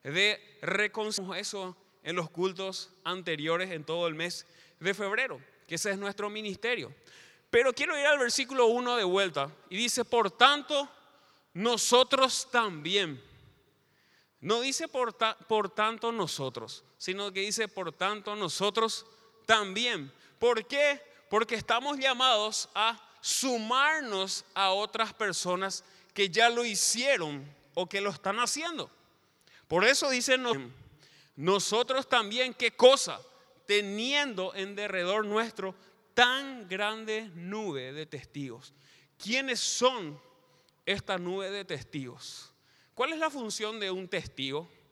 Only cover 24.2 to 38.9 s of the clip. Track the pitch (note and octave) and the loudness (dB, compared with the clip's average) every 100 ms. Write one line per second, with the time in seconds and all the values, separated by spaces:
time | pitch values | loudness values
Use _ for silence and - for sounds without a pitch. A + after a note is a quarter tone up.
24.2 | F#3+ - - F#3+ G3 F#3+ G#3 G#3+ G#3+ - | -4 -6 -6 0 2 2 -2 -2 -4 -2
25.2 | G#3 E3+ F3+ F3+ F#3+ - - - _ - | -4 -2 -2 -2 -2 -6 -12 -20 _ -2
26.2 | G3 E3+ A#3 A#3 A#3+ G3 - A3+ C4 B3+ | 0 6 4 4 -2 0 0 2 2 2
27.2 | D#3 D3 C#3+ - _ - F3+ G3 G3+ D#3 | 0 -6 -10 -20 _ -6 -4 -2 -4 -4
28.2 | F#3+ G#3+ A#3+ C#4 E4 D#4 D3 _ _ _ | -4 -2 -2 -2 -6 -6 -10 _ _ _
29.2 | _ _ _ - _ E3 G#3+ C#4 D4+ B3 | _ _ _ -20 _ 4 6 4 2 0
30.2 | B3+ C4 B3 C#3 B2 - - - - - | 2 2 2 -2 -4 -16 -20 -20 -20 -20
31.2 | _ - D#3+ G3 - G#3+ B3 C4 C4 B3 | _ -4 2 2 2 0 2 0 4 2
32.2 | G3+ A3+ B3+ A3+ A#3 - B3 C4+ F#3 B2 | 2 -2 -2 0 -2 10 10 10 2 -6
33.2 | - - _ _ - G#3 G3+ G#3 B3 D4 | -14 -20 _ _ 0 2 2 -4 0 0
34.2 | C#4+ F#3+ F#3 G3 G3 G3+ G#3 F#3+ F3 G#3 | 0 -4 -6 -6 -8 -6 -4 -2 0 0
35.2 | G#3 G#3+ A3+ G#3+ F#3+ F#3 - _ _ - | 0 0 -2 -6 -10 -10 -20 _ _ 4
36.2 | B3 C4 C#4 B3+ F#3 F#3 G#3 A3 A3 A3 | 4 4 -6 -12 -8 -2 -2 -2 -6 -6
37.2 | A3 E3+ F3 G#3 G#3 C#3 B2+ C#3+ D3+ C#3+ | -6 -12 -8 -4 -4 -6 -8 -10 -12 -12
38.2 | - C#3+ C3+ A2+ - _ _ | -12 -10 -10 -10 -18 _ _